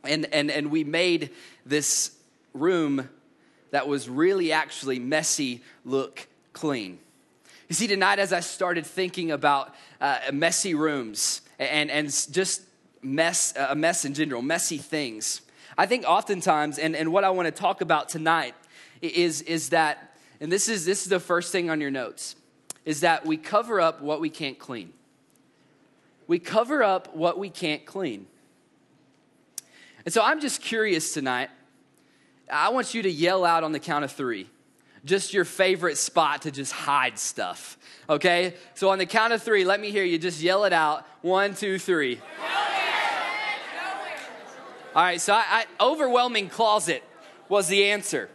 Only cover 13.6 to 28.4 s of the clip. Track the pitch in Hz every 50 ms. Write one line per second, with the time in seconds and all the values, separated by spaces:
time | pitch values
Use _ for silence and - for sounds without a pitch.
13.6 | 139 131 139 151 156 165 175 175 - 139 139 143 156 143 131 117 123 143 165 170
14.6 | - - 170 143 120 - - 151 147 123 110 107 - - - - _ _ _ _
15.6 | - - - - 185 190 240 254 196 - 170 202 214 - 202 180 - 190 160 151
16.6 | 147 147 143 147 156 160 160 147 160 160 170 196 196 190 190 185 175 160 - -
17.6 | 202 185 196 - 190 160 170 151 - - - 165 160 165 165 165 143 123 - -
18.6 | - _ - - - - - - - 160 143 170 175 170 156 139 - 151 165 165
19.6 | 160 - 170 165 160 151 143 - - - _ _ _ _ _ _ 151 160 175 208
20.6 | 214 226 226 196 156 175 202 202 - 180 196 180 175 - 175 175 175 - - 190
21.6 | 170 165 160 156 147 139 135 135 123 107 - - - - - _ _ _ _ _
22.6 | _ _ - _ _ 160 156 143 170 170 160 156 156 160 156 156 156 - 214 208
23.6 | 233 233 226 190 170 165 160 - 139 147 151 151 165 156 151 - 160 139 127 -
24.6 | - - 127 113 90 82 - _ _ _ _ _ _ _ _ _ _ _ _ _
25.6 | _ _ _ _ _ _ _ _ _ _ _ _ _ - 170 175 170 - - 220
26.6 | 240 233 302 294 240 202 190 185 - - - 160 160 170 147 175 202 190 - -
27.6 | 185 156 151 151 - - - 196 190 147 110 98 98 - _ _